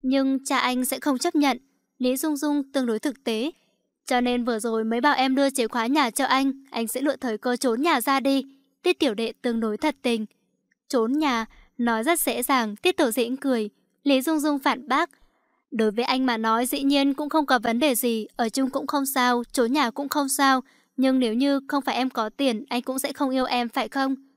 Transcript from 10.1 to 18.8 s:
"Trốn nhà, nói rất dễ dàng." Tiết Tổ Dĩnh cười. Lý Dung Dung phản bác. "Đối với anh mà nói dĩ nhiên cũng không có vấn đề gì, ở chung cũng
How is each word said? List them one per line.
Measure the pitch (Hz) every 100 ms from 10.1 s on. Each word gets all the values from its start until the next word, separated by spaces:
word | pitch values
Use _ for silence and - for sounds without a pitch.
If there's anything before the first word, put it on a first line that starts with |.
| 233 214 _ _ _ _ _ _
"Trốn | 254 226
nhà, | 285 302 233 220 - _ -
nói | 240 226
rất | 233 339
dễ | - 240
dàng." | 247 269 220 208
Tiết | 359 -
Tổ | 285
Dĩnh | 220 233 262
cười. | 277 247 214 _ _ _
Lý | 277 269
Dung | 269 320
Dung | 294 285
phản | 285 254 294
bác. | 262 339 _ _ _ _ _ _
"Đối | 226 220
với | 208 240
anh | 262 262
mà | 226
nói | 226 226 247
dĩ | 285
nhiên | 277 285 277
cũng | 269 294
không | 320 285
có | 262
vấn | 226 226
đề | 302 247
gì, | 247 226 214 -
ở | 233
chung | 269 262
cũng | 277